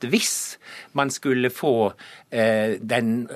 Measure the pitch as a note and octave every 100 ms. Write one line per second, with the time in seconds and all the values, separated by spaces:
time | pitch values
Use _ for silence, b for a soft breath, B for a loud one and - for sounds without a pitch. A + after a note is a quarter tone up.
0 | B2 D#3+ - - - - B B B C#3+
1 | C#3 - C#3 B2+ B2 - D#3 A#2 G#2 -
2 | B B B B2 A2 A2 A2 G#2+ A2 A#2+
3 | A#2 A#2 A#2+